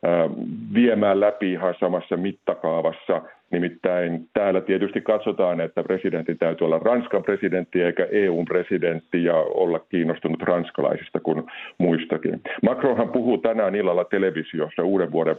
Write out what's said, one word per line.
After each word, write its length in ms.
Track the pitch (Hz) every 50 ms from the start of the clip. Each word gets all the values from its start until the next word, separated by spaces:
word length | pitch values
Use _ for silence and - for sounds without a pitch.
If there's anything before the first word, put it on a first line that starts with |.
| -
ää, 260 | 85 87 85 82 78 65 - - - 76 - - 110 101
viemään 460 | 110 120 120 110 104 104 101 98 98
läpi 320 | 101 104 104 - 107 95
ihan 240 | 92 85 92 92 87 -
samassa 380 | - 90 90 90 82 - 92 85
mittakaavassa. 1040 | 90 98 95 - - - 85 - - 80 80 82 80 82 82 - - - 90 82 - - - _ _ -
Nimittäin 800 | - 87 87 87 85 - - 92 90 90 90 85 85 80 80 - -
täällä 280 | 110 101 98 92 95
tietysti 400 | 92 - 95 92 95 95 - 110
katsotaan, 600 | - - 107 104 - 113 101 - 95 90 87 85
että 220 | 82 85 - - 82
presidentin 540 | - 95 92 - 98 87 85 80 - 85 -
täytyy 280 | - 82 82 - 90
olla 140 | 80 80 82
Ranskan 440 | 80 110 123 123 120 - - 98 90
presidentti 580 | - 101 95 - 92 82 92 87 - - 90
eikä 260 | 87 87 87 92 92 85
E 180 | - 104 101 95
U:n 160 | 85 82 87
presidentti 800 | 80 85 90 87 - 101 90 82 87 85 82 - - - 87 85
ja 120 | 85 85
olla 440 | 80 78 - - - 92 85 82 80
kiinnostunut 640 | - - - 90 82 80 82 - - 80 82 -
ranskalaisista 800 | - - 90 87 85 - - - 69 69 76 78 - - - -
kuin 240 | - - 80 76 78 - - - - - - -
muistakin. 640 | 90 87 82 80 82 - - 78 - - 82 - - - - -
Macronhan 480 | - 110 131 - - 139 123 - 120 -
puhuu 280 | - 127 117 120 - -
tänään 380 | 123 117 113 113 107 95 95
illalla 280 | 104 101 92 87 87 90
televisiossa 800 | - - 98 95 95 82 80 78 - - 80 76 80 - - 85
uuden 280 | 90 98 95 90 80
vuoden 260 | 78 80 82 80 80